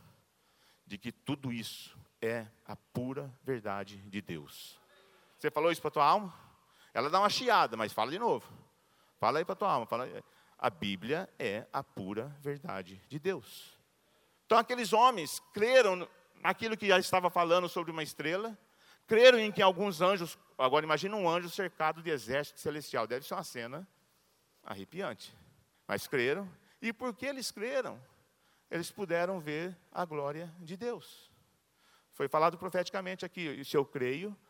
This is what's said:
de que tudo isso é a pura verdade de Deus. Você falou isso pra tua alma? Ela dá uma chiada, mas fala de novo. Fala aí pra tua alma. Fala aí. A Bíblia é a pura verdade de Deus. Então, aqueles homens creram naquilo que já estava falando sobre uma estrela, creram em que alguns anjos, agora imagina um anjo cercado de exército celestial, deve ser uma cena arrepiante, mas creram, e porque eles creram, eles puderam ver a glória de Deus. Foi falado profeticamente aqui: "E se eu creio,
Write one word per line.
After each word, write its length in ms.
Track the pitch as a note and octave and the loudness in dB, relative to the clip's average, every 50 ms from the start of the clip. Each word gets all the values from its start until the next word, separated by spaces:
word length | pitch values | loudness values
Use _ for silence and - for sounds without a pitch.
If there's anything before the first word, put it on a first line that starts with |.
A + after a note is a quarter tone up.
| - - _ _ _ _ _ _ _ _ _ _ _ _ _ _ _ - | -20 -20 _ _ _ _ _ _ _ _ _ _ _ _ _ _ _ -16
de 100 | F#2+ G2+ | -14 -12
que 140 | - A#2+ | -12 -12
tudo 400 | - _ _ - C#3+ C#3+ C3+ C3 | -14 _ _ -8 -8 -6 -6 -8
isso 460 | A#2+ A#2 A2 - - - - - - - - _ _ - | -6 -6 -8 -10 -12 -14 -16 -20 -20 -20 -20 _ _ -6
é 260 | - A2+ A#2 A#2 A2 G#2+ _ _ _ | -6 -4 -4 -4 -8 -12 _ _ _
a 100 | - G#2 | -16 -16
pura 560 | - _ _ - - B2 B2+ C3+ C#3 C#3+ C3+ B2 _ - | -16 _ _ -8 -8 -6 -6 -6 -8 -10 -12 -14 _ -8
verdade 540 | B2+ C3 A#2+ G#2 G#2 G2 G2+ G2+ G2 G2+ G2 | -6 -6 -6 -4 -6 -6 -6 -6 -10 -12 -18
de 240 | G2 G#2 F#2+ G#2 | -16 -10 -10 -10
Deus. 580 | G2+ - F2 D#2 C#2+ C#2+ - - - - - - _ _ _ _ _ _ _ _ _ _ _ _ | -8 -8 -10 -12 -12 -14 -18 -18 -18 -20 -20 -20 _ _ _ _ _ _ _ _ _ _ _ _
Você 140 | - D3+ | -6 -4
falou 200 | - D3+ D#3 E3+ | -2 0 0 0
isso 100 | E3 - | 0 0
pra 100 | - D3+ | -4 -4
tua 140 | - D3+ D3 | 0 4 4
alma? 280 | D3 E3+ G#3 G#3+ F3+ - - - - _ _ _ _ _ _ _ _ - | 4 4 4 0 -4 -12 -16 -20 -20 _ _ _ _ _ _ _ _ -4
Ela 160 | A2+ A#2+ D3 | -2 -2 0
dá 100 | E3 F#3+ | 2 2
uma 100 | G3+ G#3 | 2 2
chiada, 460 | - - C4 B3 A3 F#3 D#3+ B2+ A2+ | 2 0 0 2 4 4 4 2 0
mas 160 | A2+ A2 G#2 | -2 -4 -4
fala 180 | - - A2 B2 | -2 -2 -2 -2
de 80 | D3+ G3 | -2 -4
novo. 340 | A#3+ A3+ D#3 A#2 - - A2 A#2 - _ _ _ _ _ _ _ _ _ _ - | -2 -2 -2 -2 -4 -12 -20 -20 -20 _ _ _ _ _ _ _ _ _ _ -2
Fala 200 | - A2 B2 D#3 | 0 0 2 0
aí 60 | E3+ | 0
pra 100 | - G3 | -2 -4
tua 160 | F3+ G#3 G3 | -2 0 0
alma. 140 | D#3+ C3+ A#2 | 0 0 0
Fala 200 | - A#2 A#2 B2+ | -2 -4 -6 -6
aí. 180 | A#2+ A2 G#2+ - _ _ _ _ _ _ - | -6 -10 -14 -16 _ _ _ _ _ _ -4
A 120 | - B2+ | -4 -4
Bíblia 600 | - E2+ - G2+ G2 F#2 F#2+ A2+ D3 E3 F#3+ - _ - | -4 -2 -6 -4 -4 -4 -4 -4 -4 -4 -6 -8 _ -8
é 300 | D3 A2 G2 G#2+ - - | -6 -6 -4 -6 -8 -8
a 120 | - C3+ C#3+ | -8 -8 -8
pura 520 | _ - - G2+ F#2 G#2 G#2 A#2 C#3+ D3 C#3+ | _ -10 -10 -8 -8 -6 -6 -6 -8 -10 -12
verdade 640 | C#3+ C#3+ C#3+ C#3+ C#3+ - F#2+ F#2+ F#2 F2 G2 F#2+ - - | -10 -10 -10 -10 -8 -10 -10 -10 -10 -12 -16 -20 -18 -14
de 100 | C3+ D3+ | -12 -8
Deus. 560 | C#3+ F#3 F#3+ D3+ A2+ - - - - - - _ _ _ _ _ _ _ _ _ _ _ _ _ _ | -6 -6 -6 -6 -8 -16 -20 -20 -20 -20 -20 _ _ _ _ _ _ _ _ _ _ _ _ _ _
Então, 140 | - A3 A3+ | 4 4 4
aqueles 340 | A#3 - B3 B3 A#3 F3+ A3 | 4 4 0 -2 -2 2 4
homens 480 | G#3+ A#3 C4 B3 G3 D#3 C3+ - - - _ - | 6 6 6 6 4 -2 -6 -8 -10 -12 _ -2
creram 540 | G3+ G#3 A#3+ B3+ C4 A#3+ G3+ F#3 F3+ E3+ - - _ _ _ _ | 0 4 8 8 8 8 8 4 0 -4 -8 -12 _ _ _ _
naquilo 420 | - - E3+ F#3 - A3 A3 A3 F#3 | -2 0 0 0 2 0 -4 -4 -2
que 100 | G#3+ G3+ | 4 6
já 120 | F#3+ F#3 | 6 6
estava 320 | F#3 - - F#3 F3+ F3 | 6 4 2 2 2 2
falando 360 | - F3+ E3+ E3 E3 F3+ F3+ E3+ | 2 2 4 6 6 4 4 2
sobre 240 | - F#3 E3+ D#3+ | -2 -4 -6 -4
uma 120 | D#3+ D#3+ D#3 | -6 -8 -8
estrela, 520 | D3 - - D3 D3+ E3+ F#3+ G#3+ A3+ G#3+ - _ _ _ _ _ _ - _ _ - | -8 -8 -6 -4 -2 -2 -2 -4 -6 -10 -12 _ _ _ _ _ _ -20 _ _ 2
creram 320 | A3 A3 A#3+ B3+ B3 A#3 | 6 10 12 12 10 10
em 120 | A3 G#3+ | 6 2
que 100 | F#3 - | 2 4
alguns 400 | G#3 F#3+ F#3 E3+ G3+ G3+ F3+ D3+ | 4 4 4 4 0 -2 0 2
anjos, 360 | F3+ F3+ G3+ F#3+ E3+ D#3 - - _ _ _ | 2 2 2 2 -2 -6 -10 -16 _ _ _
agora 300 | - C3 B2+ C3+ D3+ D#3 | 2 2 4 4 4 4
imagina 300 | D#3 D#3 C#3+ D3+ G3 G#3+ | 4 0 0 0 -2 -4
um 120 | G#3+ F#3+ E3+ | 0 0 2
anjo 220 | D#3+ F3 F3 F3 | 0 0 -2 -4
cercado 540 | - - G3 F3 - - D#3 D#3 D#3+ E3 D#3+ | -6 -4 -6 -6 -4 -2 -2 -2 -2 -2 -4
de 80 | E3+ | -4
exército 480 | D#3 C3+ G#2+ A2 B2+ C#3 D3 - - - | -4 -4 -4 -4 -4 -4 -4 -4 -10 -10
celestial, 480 | - D#3 D3 D3+ C#3+ - - B2 A2+ A2 | -8 -6 -6 -6 -8 -6 -4 -4 -4 -2
deve 180 | B2 C3 C#3+ | -4 -8 -6
ser 80 | - F#3+ | -8 -8
uma 100 | F3+ F#3+ | -8 -8
cena 440 | - - B2 A#2 A#2 C3 D#3 F#3+ - _ _ _ _ _ _ _ _ _ _ _ _ _ _ - | -10 -10 -10 -10 -10 -10 -12 -14 -16 _ _ _ _ _ _ _ _ _ _ _ _ _ _ -14
arrepiante, 720 | - G#2+ G2 G2 - - F3 G3 D#3 A2+ - - - - - - _ _ _ _ _ _ _ _ - | -14 -12 -12 -12 -14 -12 -10 -8 -8 -10 -10 -16 -20 -20 -20 -20 _ _ _ _ _ _ _ _ -4
mas 180 | G2+ G2+ - | -4 -4 -4
creram, 420 | - - C3+ A#2+ B2+ D3 F#3+ G3+ F#3 - - _ _ _ - | -2 0 2 2 2 0 -2 -4 -12 -14 -20 _ _ _ -10
e 140 | - A3+ A3+ | -8 -8 -6
porque 320 | - B3 B3+ G#3+ - B3+ | -6 -6 -8 -8 -6 -6
eles 240 | C4+ C#4+ C4 A3+ - | -6 -6 -6 -8 -10
creram, 500 | - G#3+ G3+ B3 C4+ C4+ A#3+ D#3+ G#2 A#2+ B2+ - _ _ _ _ _ _ _ _ _ _ _ - | -8 -6 -6 -4 -2 -4 -4 -4 -8 -12 -16 -20 _ _ _ _ _ _ _ _ _ _ _ -8
eles 220 | - E3+ E3+ - | -6 -6 -6 -6
puderam 480 | - - G#3 E3 E3 E3+ F3 F3+ G3 F#3 | -8 -10 -6 -2 0 0 0 0 -4 -6
ver 360 | D3+ D3+ D3+ D#3 E3+ F#3 F#3 - _ _ | -6 -6 -6 -6 -6 -8 -10 -14 _ _
a 140 | - F3+ F3+ | -6 -6 -6
glória 480 | E3+ D#3 D3 C#3+ C#3+ D3 D#3 E3+ E3+ D#3+ F3 | -6 -4 -6 -6 -6 -6 -8 -12 -14 -16 -18
de 180 | F3 D#3 F#3 F#3 | -16 -14 -12 -10
Deus. 540 | A3+ A#3+ A#3+ F3+ - - - - - _ _ _ _ _ _ _ _ _ _ _ _ _ _ _ _ _ | -8 -8 -8 -10 -12 -18 -20 -20 -20 _ _ _ _ _ _ _ _ _ _ _ _ _ _ _ _ _
Foi 160 | _ - C#3+ C3+ | _ -6 -4 0
falado 300 | - D#3 D#3 E3+ E3+ E3+ | 2 4 4 4 2 0
profeticamente 680 | F3+ F#3 - F3+ F3+ - - G3 F#3+ F#3 F#3+ F#3 - | -8 -4 -2 -2 -2 -2 -4 -6 -6 -6 -8 -8 -10
aqui: 160 | F3+ - F#3 | -10 -8 -8
"E 240 | F3 D3 C3 - C#3 | -8 -6 -6 -8 -8
se 100 | - - | 0 0
eu 100 | D3 C#3+ | 0 0
creio, 500 | - - - B2 B2 C3+ D3+ F#3 G#3+ G#3 - _ _ | 0 -2 -4 -2 -2 -2 -4 -6 -10 -12 -12 _ _